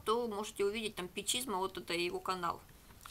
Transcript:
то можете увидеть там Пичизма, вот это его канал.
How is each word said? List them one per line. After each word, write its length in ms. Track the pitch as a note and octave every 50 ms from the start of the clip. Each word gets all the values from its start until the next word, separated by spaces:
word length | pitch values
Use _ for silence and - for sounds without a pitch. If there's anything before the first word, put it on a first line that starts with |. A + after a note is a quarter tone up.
| -
то 220 | G#3+ A3+ A#3+ A#3+
можете 360 | A3+ G3+ G3+ G#3+ G#3 - - G3
увидеть 320 | G3+ G#3 A#3 A3 G3+ -
там 120 | - F#3
Пичизма, 500 | F3+ - G3+ G3+ - - B3 B3+ C4+ G3
вот 200 | F#3 F#3+ F#3 -
это 160 | F3+ F3 - E3+
его 260 | E3+ F3 F3+ F#3+ F#3
канал. 420 | - F#3+ F#3 F#3 F3 E3+ - - - - - - - - - - - -